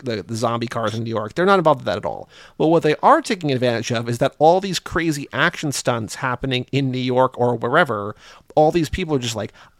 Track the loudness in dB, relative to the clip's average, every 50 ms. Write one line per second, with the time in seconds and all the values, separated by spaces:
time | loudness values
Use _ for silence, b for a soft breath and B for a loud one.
0 | -8 -6 -6 -6 -6 -6 -4 -2 -2 -2 -2 -2 -4 -6 -4 -4 -4 -4 -4 -4
1 | -6 -4 -4 -4 -6 -4 -2 0 2 4 4 4 4 4 2 2 0 -4 -4 -2
2 | -4 -6 -8 -8 -12 B B B B B B 0 2 4 4 4 4 2 0 2
3 | 4 4 4 4 2 -2 -4 -4 -2 -2 0 0 0 0 0 0 -2 -2 -4 -4
4 | -2 -4 -2 -2 -2 -2 2 4 4 6 6 4 0 -2 -6 -6 -6 -4 -4 -2
5 | -2 -2 -2 -4 -8 -6 -2 0 0 0 0 -2 -6 -6 -6 -2 -2 -2 -2 -2
6 | -4 -8 -8 -6 -4 -4 -4 -4 -4 -2 -2 -4 -4 -2 -2 -2 0 0 -2 -2
7 | -2 0 2 2 2 2 2 0 0 0 0 -2 -2 0 2 2 2 2 0 -4
8 | -6 -8 B B B B B B B -2 2 4 4 4 4 2 0 0 -2 -4
9 | -2 -2 -2 -2 -2 -4 -4 -6 -8 -8 B B B B B